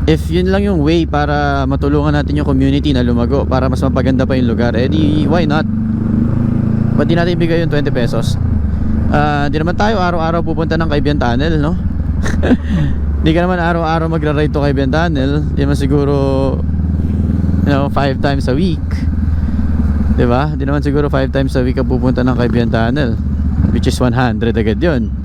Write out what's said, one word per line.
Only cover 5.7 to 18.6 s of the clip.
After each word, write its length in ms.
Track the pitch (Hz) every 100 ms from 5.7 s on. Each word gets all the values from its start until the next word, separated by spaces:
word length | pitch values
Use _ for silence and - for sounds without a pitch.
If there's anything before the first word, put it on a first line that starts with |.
| - - - - - - - - - - - - -
Ba't 80 | 143
di 80 | 170
natin 160 | 175
ibigay 320 | 170 165 165
yung 80 | 170
twenty 160 | 151 143
pesos? 480 | 127 117 - - - - - - - - - -
Ah, 400 | 151 147 147 143
di 80 | 151
naman 160 | 160
tayo 240 | 175 208 220
araw-araw 400 | 175 170 160 170
pupunta 320 | 160 156 160 160
ng 100 | 165
Kaibigan 240 | 147 143 143
Tunnel, 400 | 120 120 160 156
no? 140 | 147 180 - - - -
<laughs> 1080 | - - - 254 - 180 147 - - - 160
Di 80 |
ka 80 | 160
naman 160 | 180 180
araw-araw 480 | 170 170 165 165 160
magra-ride 480 | 160 151 147 151
to 80 | 151
Kaibigan 300 | 143 143 135
Tunnel. 480 | 156 170 139 135 147 147
Di 160 | - 139
naman 80 |
siguro, 400 | 143 139 147 143 143 135 135 135 131 - - - - - - - - - - 139
you 60 |
know, 160 | 139 139
five 320 | - 139 131
times 240 | 143 139 131
a 80 |
week. 320 | 131